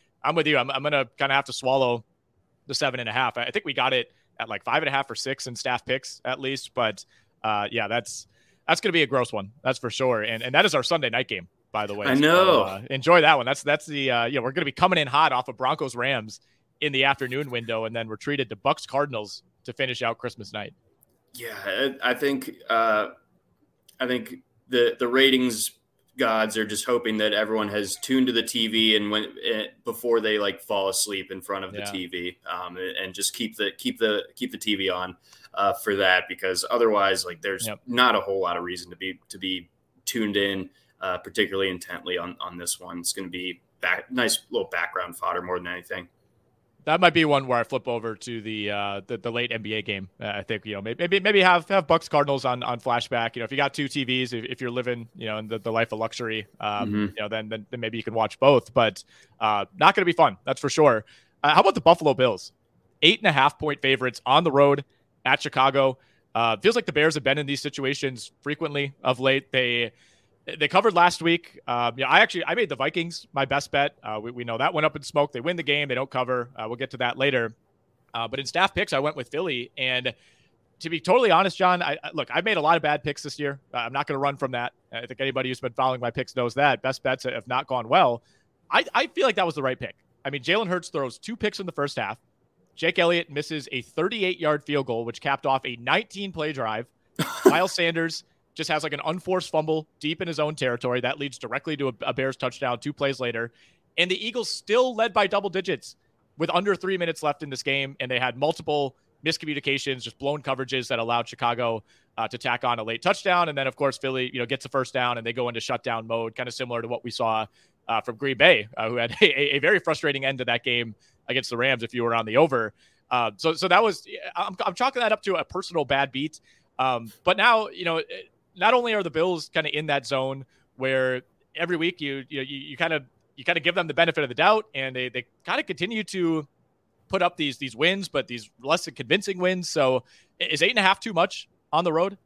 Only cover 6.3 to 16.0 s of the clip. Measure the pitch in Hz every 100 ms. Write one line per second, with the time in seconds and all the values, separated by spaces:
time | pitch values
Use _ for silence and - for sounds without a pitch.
6.3 | 131 135 135 - - 110 98 - _ _
7.3 | _ 110 104 104 117 104 120 - - -
8.3 | _ _ _ - 170 202 165 143 135 120
9.3 | 107 98 - 127 131 120 - 131 113 107
10.3 | 113 123 143 196 156 - 165 127 120 127
11.3 | 98 87 _ _ 110 104 101 120 135 151
12.3 | 175 190 143 95 95 117 135 139 175 151
13.3 | 147 120 143 143 147 - 143 135 120 117
14.3 | 135 120 143 143 - 180 175 139 139 156
15.3 | 127 127 113 131 151 139 117